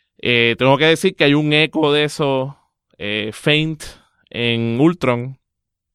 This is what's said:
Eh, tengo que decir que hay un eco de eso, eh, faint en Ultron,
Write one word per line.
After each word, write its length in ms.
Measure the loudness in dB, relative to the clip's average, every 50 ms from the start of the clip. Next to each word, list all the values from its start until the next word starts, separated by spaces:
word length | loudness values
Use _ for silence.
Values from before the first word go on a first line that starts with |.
| _ _ _ _
Eh, 360 | -4 0 2 2 2 2 2 2
tengo 200 | 2 2 4 4
que 80 | 4
decir 300 | 2 2 2 0 -2 0
que 80 | 2 2
hay 80 | 2 2
un 180 | 2 2 2 2
eco 380 | 0 0 0 0 0 0 2 2
de 100 | 0 0
eso, 520 | -2 -2 -2 -2 -2 0 -2 -2 -6 -8 _ _ _ _ _ _ _ _ -12
eh, 340 | -8 -6 -6 -6 -6 -8 -8
faint 500 | -6 -2 0 0 0 0 -2 -6 -8 -12 -18 -20 -20 _ _ _ _ _ -14
en 500 | -8 -4 -4 -2 -2 -2 -2 -2 0 2
Ultron, 600 | 2 2 2 0 -2 -2 -2 -2 -4 -8 -14 -16 _ _ _ _ _ _ _ _ _ _ _